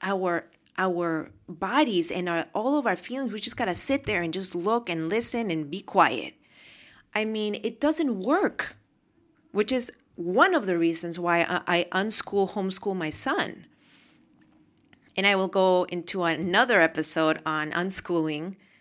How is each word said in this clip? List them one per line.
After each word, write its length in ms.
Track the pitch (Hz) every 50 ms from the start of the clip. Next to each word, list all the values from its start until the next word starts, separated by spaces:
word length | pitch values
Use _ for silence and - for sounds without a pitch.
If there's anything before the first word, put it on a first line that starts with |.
| -
our, 460 | 190 202 185 185 180 170 165 - - _ _ _ _ _ -
our 520 | 185 190 175 175 175 170 165 156 - - - - _ -
bodies 600 | 175 156 196 185 226 277 311 247 202 175 165 -
and 180 | 196 185 180 180
our, 180 | 170 165 - - -
all 220 | 208 220 262 285
of 100 | 302 240
our 100 | 220 180
feelings, 360 | 175 - - 240 269 269 226 196
we 80 | 214
just 160 | - - -
gotta 180 | - 240 190 175
sit 300 | - - - 277 - -
there 180 | - 214 175 170
and 100 | 165 165
just 220 | 190 190 185 -
look 340 | 175 170 208 226 233 233 -
and 200 | 170 165 160 165
listen 420 | 196 226 226 - - 233 226 202
and 200 | 165 156 151 139
be 100 | 156 196
quiet. 540 | - - - 196 160 123 117 117 - - - _ _ _ _ - - - - - - - - - _ _ -
I 100 | 208 220
mean, 360 | 220 220 214 214 208 208 202 214
it 180 | 240 233 -
doesn't 400 | - 294 320 - 330 269 220 190
work, 560 | 185 226 302 381 - - - - - - - - _ _ _ _ _ _ _ _ _ _ _ _ _ _ -
which 180 | 196 214 -
is 220 | 262 247 226 - - _ _ _ _
one 380 | - 170 175 180 240 339 381 370
of 120 | 294 208
the 120 | 190 180 170
reasons 420 | 170 165 165 165 175 170 160 180
why 220 | 175 175 170 170 165
I, 180 | - 180 - -
I 200 | - 175 175 175 - -
unschool, 580 | 185 202 220 214 - - - - 202 196 190
homeschool 460 | - 208 190 190 185 - - 208 190
my 140 | 185 160 156
son. 560 | - - - 269 294 - 151 - - - - - _ _ _ _ - - _ _ _ _ _ _ _ _ _ _ _ _ _ _ _ _ _ _ - _ _ - _
And 100 | - 190
I 100 | 202 202
will 120 | 190 190 180
go 360 | - 196 185 185 185 180 180
into 400 | - 180 175 165 - - 190 170
another 560 | 165 160 151 180 185 180 214 254 240 233 190
episode 600 | 165 160 - 156 156 - - 165 160 156 156 - -
on 240 | 160 156 156 151 147
unschooling 840 | - 170 180 190 190 - - - 175 170 156 156 151 147 160 190 190 - _ _ _ _